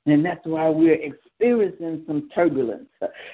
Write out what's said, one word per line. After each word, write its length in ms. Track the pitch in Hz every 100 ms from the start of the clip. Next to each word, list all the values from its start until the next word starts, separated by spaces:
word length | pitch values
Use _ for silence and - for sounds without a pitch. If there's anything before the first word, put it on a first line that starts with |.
| 147
And 160 | 147
that's 220 | 160 165
why 240 | 160 160 160
we're 320 | 156 165 156
experiencing 1000 | 151 - _ - 240 240 190 - 165 156 160
some 220 | 147 147
turbulence. 560 | - 175 135 117 104 - - - - -